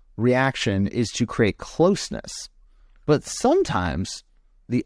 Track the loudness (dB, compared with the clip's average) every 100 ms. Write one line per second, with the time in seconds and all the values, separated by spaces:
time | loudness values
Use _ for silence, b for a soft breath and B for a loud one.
0 | _ 0 2 4 2 0 0 0 0 0
1 | -4 -2 -2 2 2 0 -8 2 2 2
2 | -4 -10 -10 -14 -16 _ _ _ -20 _
3 | 0 0 0 -2 2 2 2 0 -2 -2
4 | -6 -8 -16 _ _ _ -4 -4